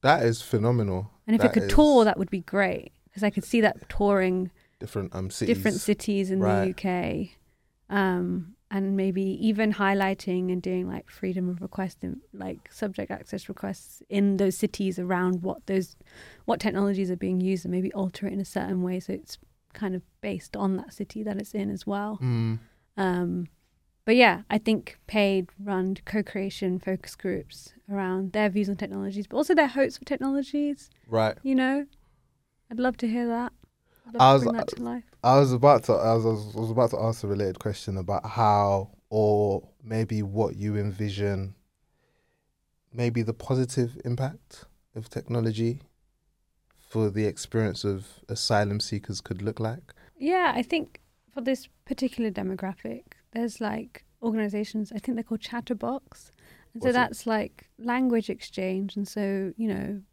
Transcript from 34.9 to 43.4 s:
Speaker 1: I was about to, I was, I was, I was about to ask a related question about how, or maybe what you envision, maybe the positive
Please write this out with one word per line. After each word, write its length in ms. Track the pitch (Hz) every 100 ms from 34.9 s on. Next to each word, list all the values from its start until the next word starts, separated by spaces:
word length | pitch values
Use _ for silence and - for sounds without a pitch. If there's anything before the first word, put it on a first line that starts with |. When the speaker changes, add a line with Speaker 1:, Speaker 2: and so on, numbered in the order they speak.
| 240 - _
Speaker 1:
I 140 | 120 135
was 120 | 139
about 320 | 123 139 131
to, 80 | -
I 220 | 104 107
was, 100 | 113
I 40 | 113
was, 280 | 110 104 104
I 40 |
was 100 | 113
about 200 | 113 117
to 100 | -
ask 240 | 113 113
a 20 | 101
related 320 | 101 98 92
question 380 | - 101 - 98
about 260 | 90 98
how, 680 | - 117 110 104 101 98 95 - _
or 580 | 107 107 104 104 98 - _
maybe 400 | 117 110 113 107
what 320 | 101 101 110 98
you 200 | 104 104
envision, 800 | 101 95 104 98 101 98 95 95 _ _ _ _ _ _ _ _ _ _ _ _ _
maybe 300 | 120 120 117
the 120 | 110
positive 680 | 110